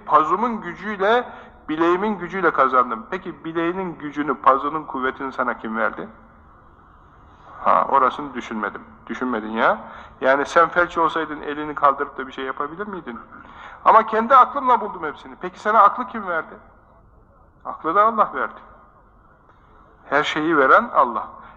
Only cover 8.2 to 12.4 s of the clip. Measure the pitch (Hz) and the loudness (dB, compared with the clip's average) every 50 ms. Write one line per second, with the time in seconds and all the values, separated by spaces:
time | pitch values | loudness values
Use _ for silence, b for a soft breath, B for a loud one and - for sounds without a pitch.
8.2 | 147 139 127 120 117 - 120 110 104 98 95 - - - - - - - 113 - | -10 -10 -10 -10 -10 -8 -6 -4 -4 -6 -6 -8 -18 -18 -20 -20 -12 -12 -8 -6
9.2 | 131 127 120 110 107 107 110 113 127 165 208 220 B B B B B B B - | -4 -4 -4 -4 -6 -4 -2 0 2 2 0 0 B B B B B B B -2
10.2 | 135 131 135 143 139 - - 170 165 156 - 175 175 160 - 170 165 156 151 165 | 2 2 2 2 2 2 4 4 4 4 4 0 0 0 0 0 0 0 0 -2
11.2 | 156 151 151 147 - - 143 147 151 151 147 - 143 143 135 139 143 139 - - | -6 -6 -8 -10 -8 -8 -8 -8 -8 -8 -6 0 0 0 0 0 -4 -8 -8 -12
12.2 | 131 131 - - | -12 -10 -10 -10